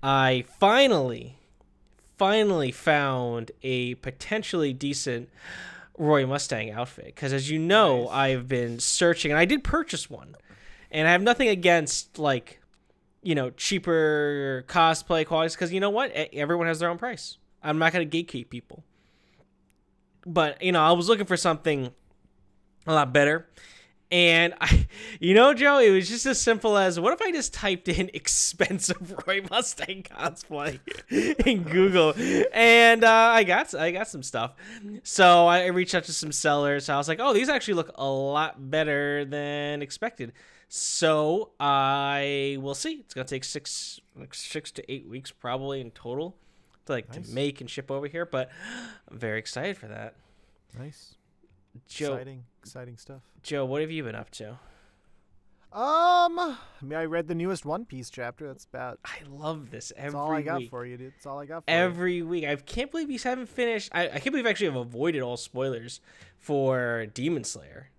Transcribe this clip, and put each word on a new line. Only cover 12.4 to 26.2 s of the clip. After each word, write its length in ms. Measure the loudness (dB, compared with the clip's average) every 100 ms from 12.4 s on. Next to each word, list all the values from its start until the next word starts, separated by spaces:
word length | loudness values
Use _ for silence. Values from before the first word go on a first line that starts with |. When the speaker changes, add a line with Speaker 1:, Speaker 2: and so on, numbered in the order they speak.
| -4 -20 _ _ _ _ _ _
Speaker 1:
you 140 | -4
know, 160 | -2 -2
cheaper 1120 | -6 -4 -2 0 2 2 2 0 -2 -4 -6 -2
cosplay 580 | 4 4 4 0 -2 0
qualities, 300 | 0 -2 -2
'cause 160 | -4
you 80 | -2
know 100 | -2
what? 200 | 0 -2 -4
E-, 120 | -6
everyone 340 | -4 -2 0 0
has 100 | 0
their 100 | -2
own 100 | -2
price. 380 | -6 -10 -14 -18 _ _
I'm 160 | -4 2
not 140 | 2
gonna 120 | 2 -2
gatekeep 420 | -2 -4 -10 -12
people. 360 | -16 -16 -20 -20 _ _ _ _ _ _ _ _ _ _ _ _ _ -6
But, 360 | 0 0 0
you 100 | 0
know, 80 | 4
I 100 | 6
was 160 | 4 4
looking 180 | 0 2
for 100 | 0
something 560 | 0 0 -2 -2 -4 _ _ _ _ _ _ _ _ _ 0
a 60 |
lot 180 | 2 4
better. 360 | 4 4 2 -6 _ -20 -20 _ _ _
And 420 | 4 6 6 4 0
I, 260 | 4 4 4 -6
<laughs> 160 | -18 -4
you 140 | 6
know, 180 | 8 8
Joe, 240 | 8 4 8
it 120 | 8
was 180 | 6 2
just 180 | -4